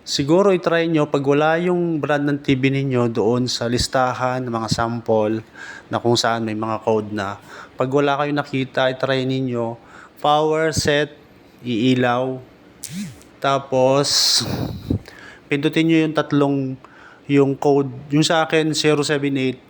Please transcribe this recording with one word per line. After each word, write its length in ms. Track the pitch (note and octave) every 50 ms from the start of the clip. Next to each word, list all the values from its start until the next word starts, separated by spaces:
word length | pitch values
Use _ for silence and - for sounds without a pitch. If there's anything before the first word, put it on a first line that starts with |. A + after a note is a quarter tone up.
Siguro 480 | _ - - - C#3+ C#3 E3 F#3 G3+ G3+
i-try 400 | F#3+ F3 - E3+ E3 E3 E3 E3+
nyo 160 | E3 D3+ D3+
pag 160 | D3+ - C#3+
wala 400 | C#3 C3+ C#3+ D3 D3+ D#3+ D#3+ E3+
yung 400 | F3 F3+ F3+ F3 F3 E3+ E3 D3+
brand 240 | C#3 C#3 D3+ C#3+ C#3+
ng 160 | D3 C#3+ C#3
T 160 | - - C#3
V 160 | B2+ C3 C3+ C3+
ninyo 400 | C#3 C3+ C#3 B2+ B2 A#2+ A#2 A2+
doon 320 | A#2+ G2 A2 B2 B2 B2+
sa 240 | A#2+ - - A#2+ A#2
listahan 720 | B2 A#2 - - - C3+ C3 B2+ A#2+ A2+ B2+ B2+ B2+ C3
ng 80 | B2+ B2
mga 200 | A#2 A2+ A2+ A2 -
sample 720 | - A#2 A#2 A#2 A#2 A2+ - A2+ A2 G#2+ G#2+ A2 A2 A2 - - - - - - - -
na 160 | - A2+ A2
kung 160 | - A#2 A#2+
saan 320 | A#2 - A#2 A2+ A#2 A2+ G#2+
may 80 | G#2+
mga 240 | G#2+ A2 A2 A2 G#2
code 320 | - A#2 A2 A2 G#2 G2+ G#2
na. 240 | G#2 G2 G2 G2+ - - - - - - - -
Pag 160 | - C3 C3 C3
wala 240 | C#3+ D3 C#3+ C#3
kayong 240 | C#3 D3 D3 D3 D3
nakita, 480 | C#3 - - C3 C3 B2+ - C3+ C3 C3
i-try 320 | C3 B2+ C3 C3 C3+ C3
ninyo. 560 | C3 C3 C3 C3 C3 B2+ A#2+ A#2 A#2 A2+ A#2+ - - - - - - - _
Power, 560 | - - D3 D3 D3+ D#3 D#3 D#3 D#3 D#3+ D#3+ D3
set, 400 | - - D#3 D3 D3 D3+ D3 - - - - - - - - - -
iilaw. 800 | - B2 A#2+ G#2 B2 C3 B2+ B2 B2 B2 A#2+ B2 C3 C3 C3 B2+ A#2+ - - - - - - - - - D3 F#3+ G#3 D#3 - - - - -
Tapos, 1040 | - - C#3 C#3 C3+ C3 - C3 C3 B2+ C3 C3+ C#3+ C#3+ C#3+ - - - - - - A#2 - - - - - - - - - - - - - - - - - - - -
pindutin 400 | - D3 C#3+ C#3+ D#3 D3+ E3 D#3+
nyo 240 | E3 D#3+ D#3+ D#3+ D#3
yung 60 | D3+
tatlong, 400 | D#3 D3 - D3+ C#3+ C#3+ C#3 C#3+ C#3 C3+ C3 C3 - - - - - - - - - - -
yung 240 | C#3+ C#3+ C#3 C#3 C3+
code. 380 | - - D3 C#3 C#3+ C#3+ C3 B2 B2+ - -
Yung 160 | D3 D#3 D#3
sa 240 | - F3 D#3+ D#3+ D#3
akin, 240 | E3 D#3+ D#3 D#3 D3
zero 320 | - - D3+ D3+ D3 C#3+
seven 320 | C#3+ D3+ C#3+ C#3 C#3+ C#3
eight. 240 | C3+ C3 C3 B2 - -